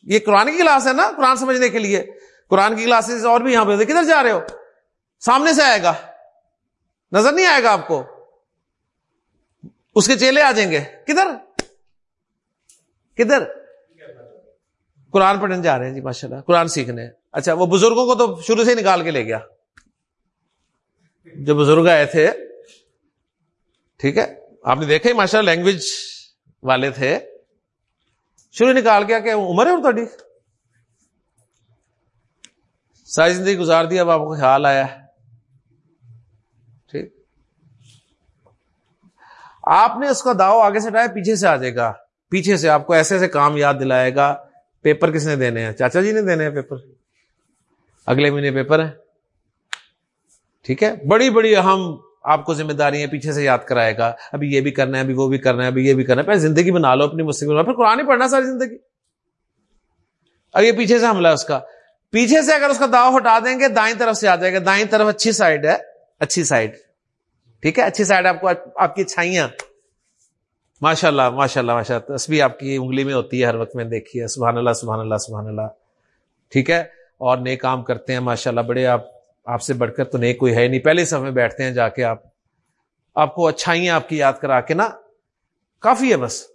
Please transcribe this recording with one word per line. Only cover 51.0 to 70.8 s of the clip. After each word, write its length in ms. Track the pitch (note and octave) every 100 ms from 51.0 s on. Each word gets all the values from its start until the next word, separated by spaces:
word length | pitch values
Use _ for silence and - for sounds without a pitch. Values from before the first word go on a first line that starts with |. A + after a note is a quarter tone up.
| C#3+
بڑی 220 | G#3+ C4
بڑی 260 | A3+ A3 G#3
اہم 400 | F#3 F#3+ F3+ C#3+ _ _
آپ 220 | C#3 D3+ C#3+
کو 80 |
ذمہ 180 | D3+ D#3
داری 280 | D3 C#3+ C#3+
ہیں، 80 | D3
پیچھے 240 | D3 D3+
سے 120 | D3
یاد 140 | C#3 B2
کرائے 400 | - B2 A2+ A2
گا، 160 | A#2 A#2 -
ابھی 200 | C#3+ C#3+
یہ 100 | C#3
بھی 100 | C#3
کرنا 260 | C3+ C3 C3
ہے، 60 |
ابھی 100 | C3+
وہ 140 | C3 C3+
بھی 100 | C3+
کرنا 260 | C3 A#2+
ہے، 40 | B2+
ابھی 200 | C3 C3
یہ 60 |
بھی 100 | C3
کرنا 180 | B2 B2+
ہے۔ 60 | D#3+
پہلے 120 | G3+
زندگی 320 | D#3 D#3 F3
بنا 240 | F3+ C#3+ C3
لو 80 |
اپنی 200 | D3 D#3+
مستقبل 320 | D#3+ C#3+ C#3+ D3+
میں، 80 |
پھر 100 | E3
قرآن 260 | A#3+ A3 A#3
ہی 60 | C#4+
پڑھنا 220 | B3 B3+
ساری 180 | C4 C4
زندگی۔ 300 | B3+ B3+ A#3 _ _ _ _ _ _ _ _ _ _ _ _ _ _ _ _ _
اب 100 | -
یہ 80 | A3+
پیچھے 280 | A#3 G#3+ A#3+
سے 80 | A#3
حملہ 200 | G3+ E3+
ہے 60 |
اس 120 | D3 -
کا، 140 | C#3 - - _ _ _
پیچھے 320 | A3 A#3+ D#4
سے 120 | C#4+
اگر 160 | D4+ C#4+
اس 100 | C4+
کا 60 | C4
داؤ 260 | B3 B3+ C4
ہٹا 220 | A#3+ A3+ A#3
دیں 140 | B3+
گے، 80 | C4+
دائیں 280 | G3+ G#3+ A3+
طرف 180 | A#3 G#3+
سے 100 | G#3
آ 80 | F3
جائے 180 | F#3
گا۔ 60 | F#3+ F3+
دائیں 200 | G3 G#3+
طرف 180 | G#3+ G#3+
اچھی 240 | G#3 A3+
سائیڈ 340 | G#3+ F3+ D3+ D3+
ہے، 120 | F#3+ - _ _ _
اچھی 240 | D3+ -
سائیڈ، 300 | C#3 B2+ A2 - _ _ _ _ _ _ _ _
ٹھیک 180 | D#3 E3
ہے، 40 |
اچھی 200 | A#3 -
سائیڈ 220 | G3+ F#3+ F#3
آپ 160 | E3
کو، 80 | F#3 F3+ - -
آپ 200 | F3+ G3
کی 60 |
اچھائیاں، 460 | F#3 - F3 F3+ C3+ - - _ _ _ _ _ _ _ _ _ _ _